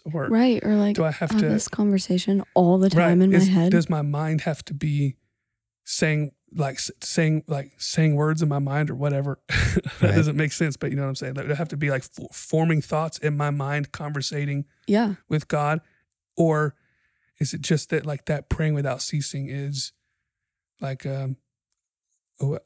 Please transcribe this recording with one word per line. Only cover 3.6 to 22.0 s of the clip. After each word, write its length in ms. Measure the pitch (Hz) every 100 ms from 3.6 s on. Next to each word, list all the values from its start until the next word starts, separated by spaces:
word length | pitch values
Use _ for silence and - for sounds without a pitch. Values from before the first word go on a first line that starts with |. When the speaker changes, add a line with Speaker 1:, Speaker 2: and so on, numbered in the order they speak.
| 170
Speaker 1:
does 160 | 180 160
my 120 | 156
mind 400 | 147 147 156 156
have 220 | 170 147 -
to 80 |
be 440 | 143 151 143 139 - _ _ _ _ _ _
saying, 480 | - - 160 151 147 - _ -
like, 200 | 139 127
s-, 140 | - -
saying, 420 | - - 160 156 -
like, 240 | 139 139 -
saying 380 | - - 156 147
words 260 | 151 160
in 60 | 156
my 120 | 143
mind 300 | 139 143 151
or 60 | 135
whatever? 440 | 143 139 139 135
<laughs> 60 | -
That 520 | - - 185 - -
Speaker 3:
Right. 140 | 107 101
Speaker 1:
doesn't 220 | 151 143
make 160 | 151
sense, 240 | - 160 139
but 120 | 143
you 40 | 139
know 60 |
what 60 | 139
I'm 60 | 131
saying? 180 | 135
Like, 140 | 139 139
do 40 |
I 40 | 147
have 120 | 165
to 80 | 143
be, 120 | 147
like, 140 | 131
fo-, 260 | - - -
forming 500 | - - 160 165 156
thoughts 360 | - 156 160 -
in 180 | 151 147
my 140 | 147
mind, 420 | 143 139 147 143
conversating 720 | - 147 151 - 147 143 139 143 _ -
Speaker 2:
Yeah. 300 | 208 226 190 -
Speaker 1:
with 220 | 156 -
God? 320 | 151 147 160 - _ _ _ _ -
Or 380 | 165 151 151 - _ _ _ _ _ -
is 140 | 147
it 60 | -
just 300 | 139 156 -
that, 160 | 165 151
like, 180 | 143 -
that 220 | 147 -
praying 260 | - 156
without 280 | 147 139 123
ceasing 480 | - 151 - 147 135
is, 420 | 139 139 135 - _ _ _ _ _ _ _ _ -
like, 260 | 139 135 135
um, 320 | 135 135 131 _ _ _ _ _ _